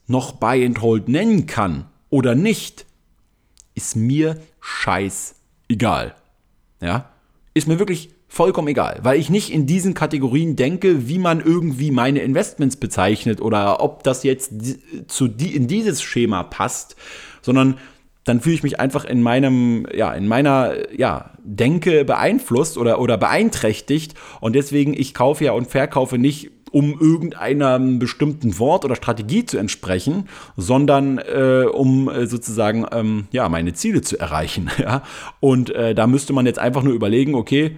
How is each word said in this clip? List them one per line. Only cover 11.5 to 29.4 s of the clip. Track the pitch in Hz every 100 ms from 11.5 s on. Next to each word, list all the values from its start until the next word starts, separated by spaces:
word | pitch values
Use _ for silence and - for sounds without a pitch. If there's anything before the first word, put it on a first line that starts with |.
| 175 165 127 151
meine | 127 127 139
Investments | 117 139 208 - 139 -
bezeichnet | 110 - 92 107 120 104
oder | 104 104 101 95
ob | - -
das | 139 131
jetzt | 135 131 -
di-, | 107 120 131 - 165 -
zu | - 127
di-, | 107 160
in | 147 120
dieses | 202 220 147
Schema | - 123 117 95
passt, | 87 - 104 - - - - - - -
sondern | - 131 131 131 - - _ _
dann | - 120
fühle | 160 165
ich |
mich | 143 -
einfach | 131 143
in | - 123
meinem, | 117 123 135 127 120 113 -
ja, | 95 101
in | - 101
meiner, | 117 143 135 117 57 -
ja, | - 120 71 - -
Denke | - 104 120 170 180 156
beeinflusst | 135 - 143 240 - 117 156 -
oder, | 117 113
oder | 123 110
beeinträchtigt | 87 143 220 - 110 107 - 151 156 - - -
und | 113
deswegen, | 127 139 143 143
ich | 143 127
kaufe | - 123 151
ja | 147
und | 110 123
verkaufe | 135 151 143 127 127
nicht, | 135 147 - - -
um | 147 147 151
irgendeinem | 160 165 165 85 104 143 139 127 131 123
bestimmten | 120 - 147 151 117 90
Wort | 123 185
oder | 139 120
Strategie | - 113 104 196